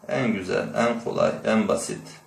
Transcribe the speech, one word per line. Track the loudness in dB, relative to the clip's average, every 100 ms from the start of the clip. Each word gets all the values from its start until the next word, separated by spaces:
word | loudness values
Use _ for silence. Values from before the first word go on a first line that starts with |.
| -2
en | -2 0
güzel, | 0 0 -2 0
en | 0 0 0
kolay, | -4 2 2 2
en | 2 2 4
basit | 0 -2 -8 -10 -18